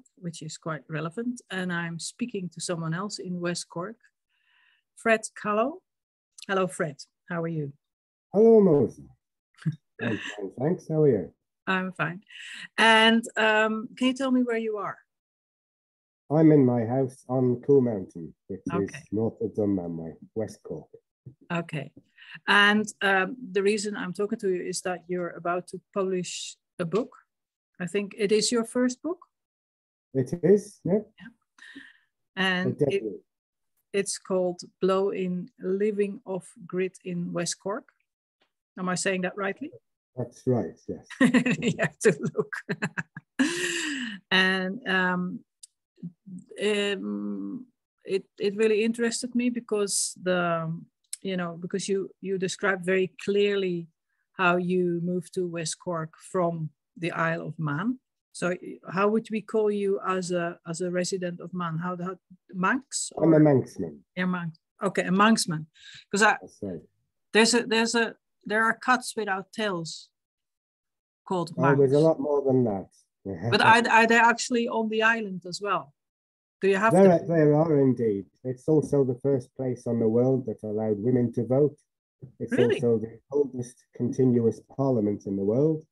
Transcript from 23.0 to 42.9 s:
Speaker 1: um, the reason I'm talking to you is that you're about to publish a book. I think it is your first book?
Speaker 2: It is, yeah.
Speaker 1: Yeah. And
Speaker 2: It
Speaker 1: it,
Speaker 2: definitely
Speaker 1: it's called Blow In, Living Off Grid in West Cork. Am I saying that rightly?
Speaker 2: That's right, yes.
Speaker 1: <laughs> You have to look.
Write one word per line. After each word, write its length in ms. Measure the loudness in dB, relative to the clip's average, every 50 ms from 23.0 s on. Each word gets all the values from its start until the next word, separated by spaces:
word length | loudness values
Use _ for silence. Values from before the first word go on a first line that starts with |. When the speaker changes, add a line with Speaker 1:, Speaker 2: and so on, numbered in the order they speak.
| 0
Speaker 1:
um, 320 | 2 2 2 0 -2 -4 -10 -10 -4
the 100 | -2 0
reason 340 | 2 2 2 0 -2 -6 -6
I'm 160 | -8 -8 -8
talking 280 | -4 -4 -4 -4 -4 -4
to 100 | -2 -2
you 140 | -2 -2 -4
is 180 | -6 -8 -6
that 220 | -6 -6 -6 -6 -6 -6
you're 220 | -6 -4 -4 -6 -8 -6
about 300 | -4 -4 -4 -4 -4 -8
to 120 | -14 -18 _ _ -6
publish 640 | -4 -2 -2 -2 -4 -4 -6 -8 -10 -12 -12 -14 _ _ _ _ -8
a 40 | -6
book. 280 | -2 -2 -2 -2 -4 -8 -20 _ _ _ _ _ _ _ _ _ _ _ -10
I 80 | -8 -4
think 280 | -4 -4 -4 -4 -6 -2
it 140 | 0 2
is 220 | 2 2 2 2 0
your 100 | 0 -2
first 380 | -2 -2 0 0 0 -2 -4
book? 180 | -8 -8 -8 -8 -12 _ _ _ _ _ _ _ _ _ _ _ _ _ _ _ _ _ -4
Speaker 2:
It 200 | -4 -2 -2 -4 0 4
is, 360 | 6 6 4 4 -2 -14 _ -4
yeah. 140 | 0 0 0 -2 -4 _ -20
Speaker 1:
Yeah. 80 | -20 -20 _ _ _ _ _ _ -20 -20 -20 -20 -20 -20 -20 _ _ _ _ _ _ _ -4
And 320 | -2 0 0 0 0 0 -2
Speaker 2:
It 40 |
Speaker 1:
it, 80 | 0 0
Speaker 2:
definitely 400 | 0 0 0 -2 -2 -4 -10 -10 _ _ _ _ _ _ _ _ _ _ _ _ _ _
Speaker 1:
it's 260 | -4 -4 -2 -2 -6 -8
called 440 | -6 -2 -2 0 0 -2 -4 -6 -12 -18 _ -2
Blow 300 | 0 0 2 2 0 0
In, 400 | -2 -4 -4 -4 -4 -6 -8 -10 _ -10
Living 600 | -6 -4 -2 0 0 0 0 0 -2 -2 -4 -10 -10
Off 280 | -10 -10 -10 -10 -12 -20 -20 -16
Grid 300 | -10 -6 -4 -6 -6 -6 -12 -12
in 300 | -8 -8 -6 -6 -6 -4
West 260 | -6 -4 -6 -6 -8
Cork. 280 | -6 -8 -8 -8 -10 _ _ _ _ _ _ _ _ _ _ _ _ _ _ _ _ _ -12 -8
Am 100 | -6 -4
I 80 | -4
saying 260 | -2 -2 -2 -2 -2 -2
that 120 | -4 -4
rightly? 360 | -4 -4 -4 -4 -6 -10 -14 -14 -16 _ _ _ _ _ _ -10
Speaker 2:
That's 280 | -10 -10 -10 -10 -6 -2 0
right, 320 | 0 0 0 -4 -8 _ _ -12
yes. 180 | -12 -12 -12 -8 -2 2
Speaker 1:
<laughs> 400 | 2 4 4 2 2 0 -2 -2
You 120 | -2 -4 -2 -2
have 200 | -4 -4 -4 0
to 140 | 2 2 2 0 -2 -6 -4
look. 200 | -4 -6 -6 -6 -12 -10 -10 -8 -8 -8 -10